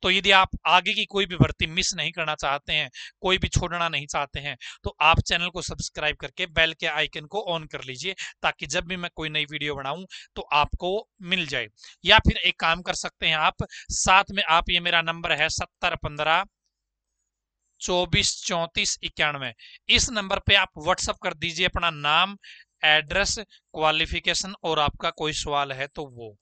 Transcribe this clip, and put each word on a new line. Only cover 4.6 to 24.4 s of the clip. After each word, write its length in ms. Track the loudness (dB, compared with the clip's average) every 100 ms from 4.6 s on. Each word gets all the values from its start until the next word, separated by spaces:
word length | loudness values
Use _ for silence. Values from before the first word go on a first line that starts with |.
| -14 -12
तो 100 | -12 2
आप 200 | 4 4
चैनल 280 | 2 -2 -2
को 140 | -6
सब्सक्राइब 540 | -8 -8 -10 -6 -4 -4
करके 300 | -10 -8 -6
बेल 240 | 2 2 2
के 60 | -4
आइकन 400 | -2 -2 -4 -8
को 180 | -6 -4
on 180 | -4 -4
कर 120 | -12
लीजिए, 300 | -10 -10 -8 -8 -12 -4
ताकि 240 | -4 -4 -4
जब 200 | -4 -4
भी 100 | -6
मैं 140 | -8
कोई 140 | -6 -4
नई 160 | -2
वीडियो 300 | -4 -4 -6
बनाऊं 300 | -4 -4 -6 -8 -18 -16 -14
तो 60 | 0
आपको 400 | 2 2 0 -4 -4 -6 _
मिल 220 | -4 -2 -2
जाए। 220 | -4 -6 _ -20 -10
या 140 | 4 6
फिर 160 | 6 2
एक 200 | 0 0
काम 220 | 0 0
कर 120 | -2
सकते 320 | -4 -6 _ 0
हैं 100 | 4
आप, 300 | 2 0 -10 -10 -10
साथ 420 | -4 4 4 4
में 100 | -2
आप, 260 | 2 2 4
ये 100 | -2
मेरा 220 | 2 0
नंबर 300 | 0 -4 -4
है 160 | 0 0
सत्तर 460 | -2 -8 _ -2 -2
पन्द्रह 460 | -6 -2 2 2 0 _ _ _ _ _ _ _ _ _ _ _ _ _
चौबीस 560 | -2 0 2 2 2 -2
चौंतीस 540 | -4 -2 -2 -2 -2 -4
इक्यानवे, 520 | -8 0 0 0 -6 -10 -20 -20 _
इस 220 | 2 2
नंबर 280 | -2 -2 -2
पे 140 | 4 4
आप 280 | 4 -2 0
WhatsApp 320 | 0 0 -4
कर 120 | -4 -4
दीजिए 300 | -6 0 -2
अपना 240 | 0 -2
नाम, 440 | -2 2 2 2 -2 -16 -20 -20 _ 4
एड्रेस, 520 | 4 2 -2 0 -2
क्वालिफिकेशन 1160 | -8 _ _ 0 2 2 -2 -2 -2 -2